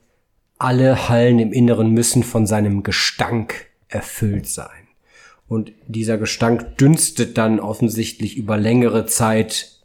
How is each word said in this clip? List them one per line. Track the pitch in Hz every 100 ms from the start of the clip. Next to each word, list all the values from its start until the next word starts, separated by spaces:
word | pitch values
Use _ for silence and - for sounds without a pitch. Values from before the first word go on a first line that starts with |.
| _ _ _ _ _ -
„Alle | 127 127 131 127 -
Hallen | 120 123 117
im | 110
Inneren | 123 120 110 110
müssen | 113 117 123
von | 117 117 107
seinem | 107 104 101
Gestank | 101 - - - - 117 107 - - _ _
erfüllt | - - - 107 101 -
sein.“ | - 82 - _ _ _ _ - _ -
Und | 110 - - -
dieser | 110 110 110
Gestank | 107 - 117 117 - -
dünstet | 139 165 - - 117 -
dann | 110 107
offensichtlich | 104 107 117 110 107 - 104 139
über | 107 107
längere | 110 123 120 110 104
Zeit | - 110 110 110 - - _